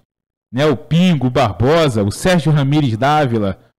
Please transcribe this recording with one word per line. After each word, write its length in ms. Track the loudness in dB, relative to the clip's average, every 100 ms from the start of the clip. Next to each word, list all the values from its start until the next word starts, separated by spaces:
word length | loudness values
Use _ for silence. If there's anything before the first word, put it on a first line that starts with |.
| _ _ _ _ _
né, 160 | -2 0
o 100 | -2
Pingo, 500 | -2 0 2 2 0
o 40 |
Barbosa, 720 | 0 -2 0 0 2 2 0
o 80 | -2
Sérgio 400 | -2 0 0 2
Ramires 440 | 0 2 0 0 0
Dávila, 600 | 0 0 0 0 -2 -6 _